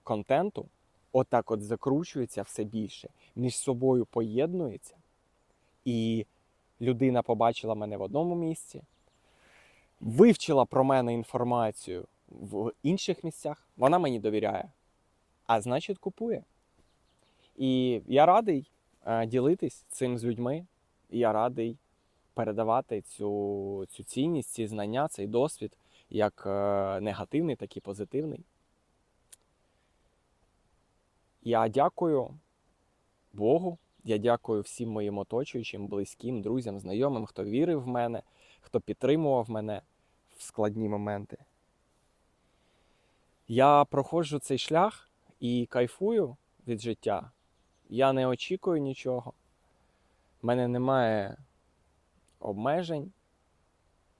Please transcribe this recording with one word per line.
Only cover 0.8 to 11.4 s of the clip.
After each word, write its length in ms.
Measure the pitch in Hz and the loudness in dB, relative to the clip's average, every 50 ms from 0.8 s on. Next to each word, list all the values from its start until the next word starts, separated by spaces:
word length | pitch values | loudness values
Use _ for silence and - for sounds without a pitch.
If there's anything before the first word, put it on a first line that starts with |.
| _ _ _ _ _ _ - | _ _ _ _ _ _ 2
отак 380 | 131 131 - - 120 113 - | 2 2 4 2 2 2 2
от 100 | 113 107 | -2 -4
закручується 800 | 104 104 117 110 - 139 135 147 175 - - 143 123 110 - 101 | -2 -4 -6 -4 0 0 0 0 0 -2 -4 -6 -6 -4 -6 -8
все 220 | 101 - - - 107 | -10 -8 -6 -8 -6
більше, 460 | 104 113 110 107 98 - - - - _ _ _ _ - | -6 -4 -6 -6 -6 -8 -14 -20 -20 _ _ _ _ -6
між 200 | 117 123 123 113 | -4 -4 -2 -2
собою 500 | - - 143 127 120 131 131 131 123 110 | -2 -2 -2 -2 0 2 4 4 2 2
поєднується. 880 | - - 117 117 110 107 123 147 170 180 185 165 123 101 - - - - _ _ _ _ _ _ _ _ _ _ _ _ _ _ _ _ _ - | 0 -2 -4 -4 -2 0 0 0 0 -2 -4 -4 -6 -8 -10 -14 -20 -20 _ _ _ _ _ _ _ _ _ _ _ _ _ _ _ _ _ -4
І 400 | 123 120 113 113 113 113 113 104 - _ _ _ _ _ _ _ _ _ - | -2 0 0 0 0 0 0 -2 -6 _ _ _ _ _ _ _ _ _ -4
людина 400 | 120 127 127 113 135 131 123 120 | -2 0 2 2 2 2 4 2
побачила 540 | - - 117 107 113 117 117 - - 113 110 | 2 2 2 4 4 4 2 0 -2 -4 -4
мене 220 | 107 104 104 104 101 | -4 -4 -6 -6 -6
в 40 | |
одному 340 | 104 95 104 143 165 175 175 | -6 -4 -2 -2 -2 -2 -2
місці, 460 | 175 165 160 165 - - - - 143 - _ _ _ _ _ _ _ _ _ _ _ _ _ - - - - _ _ _ _ _ - | -2 -2 -4 -4 -6 -10 -14 -18 -20 -20 _ _ _ _ _ _ _ _ _ _ _ _ _ -20 -20 -20 -20 _ _ _ _ _ -10
вивчила 640 | 104 110 110 135 208 240 202 - - - 151 135 120 | -8 4 8 10 10 10 10 6 4 2 4 4 4
про 180 | - - 131 131 | 6 4 4 4
мене 300 | 135 135 131 123 120 120 | 6 4 4 4 2 0
інформацію 920 | 117 113 - - 123 | -2 -2 -4 -2 -2